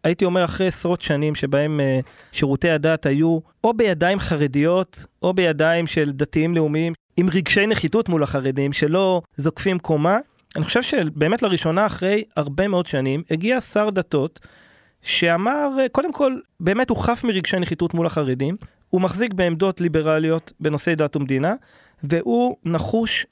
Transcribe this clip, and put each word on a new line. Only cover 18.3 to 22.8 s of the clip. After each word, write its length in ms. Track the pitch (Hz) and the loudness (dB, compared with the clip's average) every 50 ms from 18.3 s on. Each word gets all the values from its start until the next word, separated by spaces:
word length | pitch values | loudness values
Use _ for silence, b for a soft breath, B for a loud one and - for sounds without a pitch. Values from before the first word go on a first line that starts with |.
| 127 127 135 147 185 - B B B B B _ | -2 -2 -2 -4 -4 -6 B B B B B _
הוא 100 | - 180 | 0 0
מחזיק 340 | 185 185 170 190 240 240 196 | 0 0 0 -2 -4 -2 0
בעמדות 460 | 185 185 175 165 156 190 190 180 - | 0 0 0 2 0 0 -2 0 0
ליברליות 720 | 175 170 151 160 151 156 156 156 160 160 160 165 - - _ _ | -2 0 0 0 2 2 2 2 2 0 0 -2 -4 -10 _ _
בנושאי 340 | 156 156 151 143 - 170 165 | -4 -2 -2 0 0 0 0
דת 220 | 151 156 143 - | 2 0 0 0
ומדינה, 380 | 151 143 131 135 131 143 175 220 269 b b b b b b b b | -4 -2 0 0 0 0 0 -2 -4 b b b b b b b b
והוא 540 | - 139 170 165 - 240 233 240 247 247 - _ _ | -4 -2 -2 0 0 0 0 2 2 0 -2 _ _
נחוש 640 | 165 170 160 | -2 -2 -2